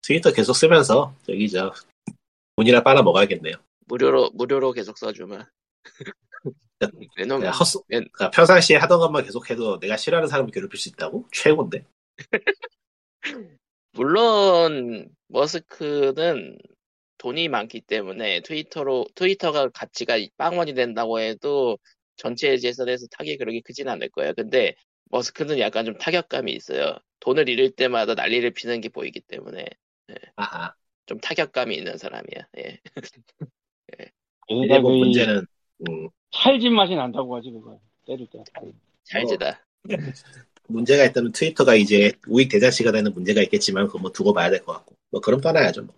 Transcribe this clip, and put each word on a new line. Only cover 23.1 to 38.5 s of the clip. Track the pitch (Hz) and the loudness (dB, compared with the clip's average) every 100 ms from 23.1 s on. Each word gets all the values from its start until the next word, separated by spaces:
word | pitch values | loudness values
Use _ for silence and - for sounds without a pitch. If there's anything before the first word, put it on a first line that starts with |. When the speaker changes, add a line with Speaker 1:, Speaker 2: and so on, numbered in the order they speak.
Speaker 2:
타격이 | - 151 147 | -14 -10 -8
그렇게 | 101 117 | -8 -8
크진 | - 127 135 | -12 -12 -10
않을 | 98 58 | -8 -8
거예요. | - 71 95 | -6 -6 -6
근데 | 110 127 98 - _ _ _ | -2 0 0 -4 _ _ _
머스크는 | 123 123 - 147 143 | -6 -6 -8 -6 -2
약간 | 110 110 113 | -2 -2 -6
좀 | 104 | -6
타격감이 | - 175 170 135 117 | -4 -4 -4 -6 -6
있어요. | 62 - 67 71 - _ _ | -8 -8 -4 -4 -6 _ _
돈을 | - 139 131 | -2 0 0
잃을 | 120 131 | 2 0
때마다 | - 127 120 107 113 | 0 -2 0 -2 -2
난리를 | 87 120 120 | 0 0 -2
피는 | - 120 120 | -6 -8 -8
게 | 107 | -8
보이기 | - - - | -10 -12 -12
때문에. | _ - - - - - _ _ _ | _ -18 -16 -16 -16 -18 _ _ _
예. | - - - | -20 -20 -10
Speaker 1:
아하. | - - - _ _ _ - | -10 -10 -14 _ _ _ -16
Speaker 2:
좀 | 110 | -12
타격감이 | - 165 151 - 117 80 | -8 -6 -4 -4 -4 -6
있는 | 90 - | -10 -12
사람이야. | - 55 - - - - | -14 -14 -16 -18 -18 -18
예. | - - | -18 -18
<laughs> | - - 127 _ _ _ 139 _ _ _ _ - | -20 -18 -18 _ _ _ -20 _ _ _ _ -20
예. | - _ _ _ _ | -20 _ _ _ _
Speaker 3:
그러니까 | 113 123 135 | -4 4 4
Speaker 1:
그리고 | 127 | 6
Speaker 3:
그 | 131 | 4
이 | |
Speaker 1:
문제는, | 127 123 110 104 90 _ _ _ 170 | 4 4 2 0 -4 _ _ _ -10
음. | - 160 _ _ | -10 -12 _ _
Speaker 3:
찰진 | - 269 277 240 | 0 2 2 2
맛이 | 226 190 180 | 2 2 0
난다고 | 123 117 127 123 | -4 -6 -8 -8
하지, | 123 | -12
그거. | 113 110 104 _ _ - | -18 -20 -20 _ _ -14
때릴 | 127 120 | -12 -12
때. | 110 113 | -18 -20